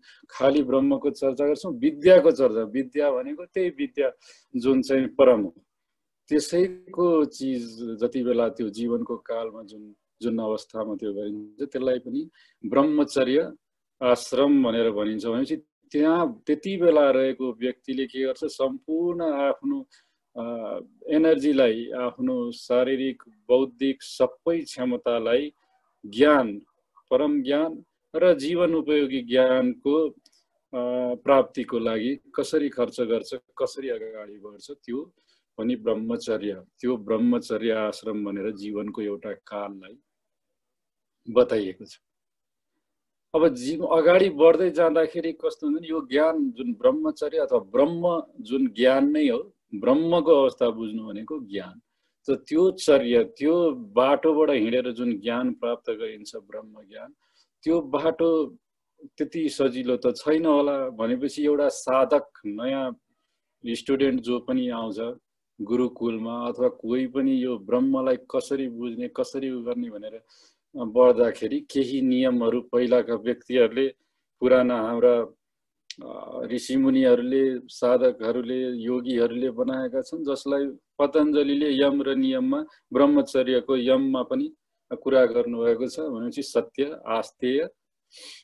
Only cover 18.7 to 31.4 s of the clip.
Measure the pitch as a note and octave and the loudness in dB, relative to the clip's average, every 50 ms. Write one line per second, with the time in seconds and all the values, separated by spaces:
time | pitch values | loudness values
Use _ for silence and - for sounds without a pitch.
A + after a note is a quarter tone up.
18.7 | C3 C3+ - - D#3 D#3+ E3+ F3 E3+ E3+ E3+ - C#3+ C#3 G3 C#4 - - - C#4 | -4 -6 -8 -6 -4 -2 -2 -2 -2 -2 -2 -2 -2 0 0 -2 -2 -2 -4 -6
19.7 | G3+ C#3 C4 - _ _ _ _ _ _ _ _ _ B2 A#2 A#2 A#2 A#2 A2+ G#2 | -6 -6 -8 -12 _ _ _ _ _ _ _ _ _ -10 -10 -8 -8 -8 -8 -8
20.7 | G#2 F#2+ - - _ _ - - D#3 D3+ D#3+ D#3+ D#3+ C#3 C3+ D3 C#3+ C3+ C3 A#2 | -10 -10 -12 -14 _ _ -6 -2 0 2 4 4 4 2 2 2 4 4 4 4
21.7 | A2 A2+ A#2 A#2 - B2+ B2 B2 A#2 - B2+ B2+ B2+ B2 A#2+ A#2+ A#2+ - - - | 2 0 -4 -8 -8 -6 -6 -6 -4 -4 -4 -4 -2 -4 -4 -6 -8 -10 -6 -2
22.7 | B2 B2 B2+ B2+ C3+ C3 C3 C3+ B2+ - _ _ _ _ _ - B2 B2+ C3+ C3 | 0 2 2 2 0 -2 -2 -4 -6 -8 _ _ _ _ _ 2 2 2 2 0
23.7 | A#2+ A#2+ C3+ C#3 C3+ C3+ - - - - C3 B2 - - _ E3 E3+ E3 D3 - | -2 -2 -2 -2 -2 -4 -8 -12 -2 0 0 0 0 -2 _ -2 -2 -2 -4 -8
24.7 | - - B2+ B2+ B2 A#2+ - B2 A#2+ A#2 A2+ A2+ A#2 B2+ D3 D3+ - _ _ _ | -8 -6 -4 -4 -4 -2 -2 -2 -2 0 0 0 0 0 0 -4 -10 _ _ _
25.7 | _ _ _ _ _ _ - G#2 G2+ A2 C#3 D3 D3+ C#3+ B2+ A2+ G2+ G#2 - _ | _ _ _ _ _ _ -20 -8 0 4 6 6 6 6 4 0 -4 -8 -14 _
26.7 | _ _ _ _ _ _ _ _ - B2+ D3 D3 D3 C#4+ C4 B3+ C#4+ D3+ - - | _ _ _ _ _ _ _ _ 0 2 2 2 0 0 0 0 0 0 0 -2
27.7 | - - - _ _ _ _ _ - D#3+ F3 F3+ F3 C#3+ C3+ D3 F3 E3+ F3+ E3 | -4 -10 -16 _ _ _ _ _ -2 2 4 4 4 4 0 -2 0 0 2 2
28.7 | E3 D#3+ C#3+ D3 D3+ D3 C#3+ C3+ C3 C3+ A#2+ A#2 A#2+ B2+ C3 B2+ B2+ B2+ B2+ B2+ | 2 0 0 0 2 2 2 0 -2 -4 -4 0 2 4 4 4 4 2 2 0
29.7 | A#2+ - - C#3+ C#3+ D#3 D#3+ D3 - _ _ _ _ _ _ _ _ _ _ _ | -2 -2 -2 0 0 2 0 -2 -4 _ _ _ _ _ _ _ _ _ _ _
30.7 | - B2+ B2 B2 B2 B2+ B2+ B2 B2 A#2+ - C3+ C#3 C3+ | -8 -6 -4 -4 -2 -2 -2 -4 -4 -2 2 4 4 4